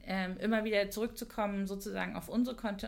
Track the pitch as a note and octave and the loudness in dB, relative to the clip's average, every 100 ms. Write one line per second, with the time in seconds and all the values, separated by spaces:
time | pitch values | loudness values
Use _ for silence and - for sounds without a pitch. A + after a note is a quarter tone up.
0 | - F#3+ F#3 F#3 G#3+ A3 A3 G3+ G3+ G#3+ | -2 0 0 0 2 4 4 4 4 0
1 | A3+ A3+ A3+ - G#3 G3+ G3 G3 G#3 F#3+ | -2 -4 -6 0 0 0 -2 -4 -4 -2
2 | F3+ F3 - G#3+ B3 A#3 G#3+ G3+ | -2 -4 -2 0 0 0 -4 -4